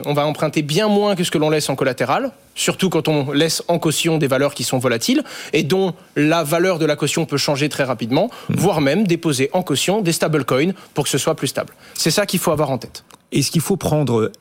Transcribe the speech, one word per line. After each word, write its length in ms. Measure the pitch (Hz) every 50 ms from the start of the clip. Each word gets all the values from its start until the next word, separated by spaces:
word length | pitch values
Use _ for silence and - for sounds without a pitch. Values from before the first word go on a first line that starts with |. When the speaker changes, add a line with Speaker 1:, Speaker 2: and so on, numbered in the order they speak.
| 135
Speaker 1:
on 80 | 143 147
va 120 | 147 143
emprunter 380 | 151 147 - 160 151 135 160 151
bien 240 | 139 151 185 220 214
moins 280 | 208 202 208 208 202
que 80 | 170 180
ce 60 | -
que 80 | - 165
l'on 140 | 151 151
laisse 180 | 156 156 147 -
en 60 | 139
collatéral, 560 | - 143 135 123 - 127 117 147 190 262 262 - - - - -
surtout 340 | - - - - - 190 190
quand 180 | 175 165 - 165
on 240 | 156 147 135 139
laisse 300 | 143 143 160 165 156 - - -
en 100 | 170 170
caution 400 | - 160 147 - - 165 160 156
des 100 | 151 131
valeurs 280 | 135 127 139 139 -
qui 80 | - 127
sont 160 | - - 131
volatiles 440 | 120 127 117 113 - - 262 302 277 - - - - -
et 100 | - -
dont 320 | 214 139 185 190 190 180 160 - - - -
la 280 | 147 147 156 165 170 160
valeur 360 | 143 165 170 175 190 180 156
de 60 | 160
la 100 | 151 147
caution 300 | 147 160 143 - 175 160
peut 120 | - 147 139
changer 320 | - - 147 131 147 147
très 140 | - - 143
rapidement, 480 | 123 127 107 123 113 127 151 196 247 - - - -
Speaker 2:
Mmh. 60 | -
Speaker 1:
voire 260 | - - 196 180 156
même 240 | 143 135 143 196 226
déposer 460 | 180 170 165 - 165 143 120 131 139 -
en 80 | 185
caution 400 | 180 - 147 127 - - 185 220
des 120 | 208 165 -
stablecoins 600 | - 196 165 156 151 127 - 139 127 151 185 190 - - - -
pour 80 | - 143
que 60 | -
ce 80 | - 139
soit 160 | - 165 156
plus 120 | - - 131
stable. 260 | - - - - - - - - -
C'est 180 | - - 170
ça 140 | 156 208 202
qu'il 140 | 196 - 175
faut 120 | - 180
avoir 200 | 156 143 151 135
en 80 | 135 117
tête. 240 | - - - - - - - - _ -
Speaker 2:
Est-ce 180 | - 143 139 -
qu'il 120 | - 170
faut 160 | - - 196 170
prendre 540 | - 175 151 151 147 120 117 113 110 104 - -